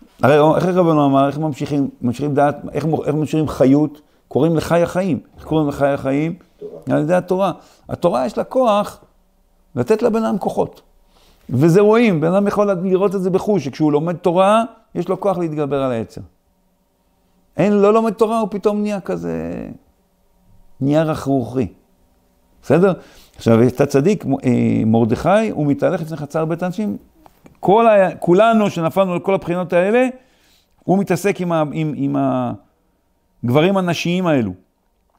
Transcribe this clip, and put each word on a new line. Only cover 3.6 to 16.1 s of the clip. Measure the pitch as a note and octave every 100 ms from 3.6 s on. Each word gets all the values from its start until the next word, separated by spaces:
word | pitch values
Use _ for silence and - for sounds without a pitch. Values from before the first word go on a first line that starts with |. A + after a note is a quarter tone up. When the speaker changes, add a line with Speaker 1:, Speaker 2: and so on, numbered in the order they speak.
| C3 C#3 D3+ - _ _ -
Speaker 1:
קוראים | B2 D#3+ D#3
לחי | - -
החיים. | - F3 F#3+ A#2 - -
איך | -
קוראים | D#3 D3
לחי | - C#3
החיים? | C#3 C3 C#3 D#3+ - _ _
Speaker 2:
תורה. | - - -
Speaker 1:
על | C3+
ידי | D3+
התורה. | F3+ F3+ F#3 G3 - - _ -
התורה | B2+ F3 A#3 B3+
יש | A#3
לה |
כוח | G#3 C4 B3 G3+ G3+ - _ _ _ _ _ _ _ C3
לתת | B2 A3
לבן | A#3 A3
אדם | A3 G#3
כוחות. | G3 - - - _ _ _ _ _ _ -
וזה | B2 E3 F3
רואים, | G#3 A3+ A#3 E3
בן | D#3+
אדם | F#3+ G3+
יכול | G3+ G#3
לראות | F#3 F#3+ F#3 G3+ G3
את |
זה | F#3
בחוש, | F#3 - G3+ C3
שכשהוא | - D3+
לומד | D3 E3 D#3+
תורה, | F#3+ E3+ F#3+ A3 A3+ - _ -
יש | F3
לו | F#3
כוח | G3 F3+
להתגבר | E3+ D3+ C#3+ C#3
על | C3+
היצר. | A#2 G2+